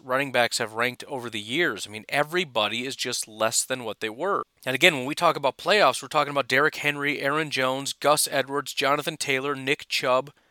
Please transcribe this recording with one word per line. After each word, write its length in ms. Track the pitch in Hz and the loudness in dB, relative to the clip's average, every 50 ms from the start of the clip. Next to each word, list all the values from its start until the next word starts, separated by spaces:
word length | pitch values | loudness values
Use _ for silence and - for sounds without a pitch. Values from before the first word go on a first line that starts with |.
| - | -2
running 280 | 127 127 135 143 139 | -2 0 0 0 2
backs 280 | 123 123 117 113 - - | 2 2 2 4 2 -2
have 140 | 120 107 110 | -4 -2 0
ranked 300 | 113 120 123 120 - 120 | 0 -2 -2 -2 -6 -10
over 260 | - 143 127 120 117 | -10 -8 -8 -8 -6
the 80 | 107 107 | -8 -8
years. 480 | 101 110 123 160 175 151 110 90 - 104 | -6 -4 -2 0 0 0 -2 -4 -8 -10
I 20 | |
mean, 160 | 104 110 101 - | -10 -14 -10 -4
everybody 760 | - 143 147 151 165 180 185 139 120 113 104 104 110 117 123 | -2 0 0 0 -2 -4 -4 -2 0 0 0 0 0 -2 -4
is 100 | 135 123 | -6 -6
just 320 | - - 127 120 - - - | -6 -6 -4 -4 -4 -6 -8
less 360 | 107 110 110 113 - - - | -2 0 0 2 2 0 0
than 200 | - 131 131 120 | -2 -4 -6 -4
what 160 | 110 101 - | -8 -6 -6
they 100 | - 110 | -6 -6
were. 340 | 107 127 170 196 196 - - - _ _ - 131 | -4 -4 -2 -2 0 -2 -2 -6 _ _ -6 -2
And 80 | 131 | 2
again, 200 | 135 160 185 160 | 6 6 6 6
when 120 | 135 123 135 | 4 -2 -4
we 80 | 151 | -2
talk 200 | - 180 165 143 | 2 2 2 2
about 220 | 151 139 131 - - | 2 0 -2 -2 -2
playoffs, 460 | - 165 202 208 175 135 123 - - | 0 2 4 6 6 4 4 2 -6
we're 60 | 131 | -2
talking 200 | - 151 147 143 | 0 0 0 2
about 180 | 143 139 131 - | 0 -2 0 2
Derrick 280 | 131 135 147 151 - | 2 2 2 2 0
Henry, 460 | - - 147 147 143 139 143 147 - | 0 -2 -2 -2 0 -2 -2 -2 0
Aaron 280 | - 139 143 156 160 147 | -2 -2 0 0 -2 -2
Jones, 420 | 127 131 131 131 131 135 139 143 | -2 0 0 0 0 -2 -4 -6
Gus 360 | - - - 143 151 151 - - | -8 0 2 4 4 4 2 0
Edwards, 420 | 156 139 127 131 139 143 139 - | 0 -2 -2 0 -4 -4 -4 -4
Jonathan 460 | - - 139 135 143 147 143 165 160 - | -4 -2 2 2 2 2 0 -4 -6 -4
Taylor, 380 | - 143 135 131 131 143 143 | -2 -2 -2 0 0 -2 -4
Nick 320 | 135 131 131 151 - - - | -4 -2 -2 -2 -2 -2 -4
Chubb, 420 | - - - 135 127 131 135 - - _ _ _ | -4 -2 2 2 2 2 0 -2 -12 _ _ _